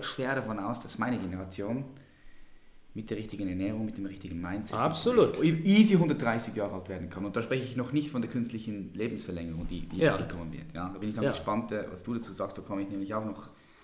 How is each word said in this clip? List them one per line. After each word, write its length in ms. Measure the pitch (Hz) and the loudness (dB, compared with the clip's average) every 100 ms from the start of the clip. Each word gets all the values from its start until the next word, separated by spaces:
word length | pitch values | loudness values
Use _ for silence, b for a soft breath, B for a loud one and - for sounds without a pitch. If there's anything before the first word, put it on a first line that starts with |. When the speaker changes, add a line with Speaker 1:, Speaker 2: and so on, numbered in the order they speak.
Speaker 1:
schwer 320 | - - 131 135 | -4 -4 0 0
davon 240 | 110 107 | -2 -4
aus, 220 | 101 120 | -2 -4
dass 160 | - - | -6 -2
meine 180 | 117 113 | 0 0
Generation 680 | 92 92 92 - 101 131 139 B B B B B B B B B - | -2 -4 -6 -6 -2 -2 -4 B B B B B B B B B -12
mit 160 | 110 110 | -10 -6
der 80 | 107 | -6
richtigen 320 | 110 101 98 | -6 -4 -2
Ernährung, 360 | 92 98 110 110 | 0 -2 -2 -4
mit 120 | 98 | -4
dem 80 | 95 | -6
richtigen 340 | 95 90 85 | -8 -8 -6
Mindset 360 | 87 101 - 107 | -4 -4 -4 0
Speaker 2:
Absolut. 640 | 143 160 226 247 135 - | 2 4 4 8 6 6
Speaker 1:
easy 520 | 156 160 190 208 214 185 | 4 4 8 10 10 10
hundertdreißig 600 | 165 147 120 117 113 98 | 6 4 2 0 0 -2
Jahre 200 | 101 92 | -2 -2
alt 120 | 90 | -6
werden 220 | 92 87 | -6 -6
kann. 160 | 95 101 | -4 -2
Und 100 | 113 | -2
da 60 | |
spreche 220 | 113 131 | 0 -2
ich 120 | 113 127 | -2 -4
noch 160 | 120 | 0
nicht 180 | 147 147 | 0 0
von 100 | 127 | -2
der 100 | 113 | -2
künstlichen 640 | 127 113 113 110 104 87 | -2 -2 -4 -6 -6 -6
Lebensverlängerung, 720 | 92 113 104 - 90 85 80 85 | -4 -4 -4 -6 -6 -4 -4 -4
die, 140 | 90 - | -4 -4
die 100 | 92 | 4
Speaker 2:
Ja. 200 | 156 98 | 4 4
Speaker 1:
kommen 320 | 85 87 80 | -2 -6 -6
wird. 180 | 73 80 | -8 -8
Ja, 160 | 85 92 | -6 -6
da 60 | 98 | -4
bin 100 | 107 | -4
ich 60 | 113 | 0
dann 80 | 135 | 0
Speaker 2:
Ja. 60 | |
Speaker 1:
gespannt, 400 | - - 107 113 | 0 -2 -2 -2
äh, 140 | 104 - | -4 -6
was 120 | 90 | -8
du 100 | - | -6
dazu 180 | 117 117 | -6 -6
sagst, 260 | 92 98 - | -6 -6 -6
da 40 | |
komme 220 | 95 98 | -6 -6
ich 60 | 98 | -4
nämlich 240 | 98 98 | -4 -4
auch 120 | 107 110 | -4 -4
noch 240 | 95 - B B B | -8 -12 B B B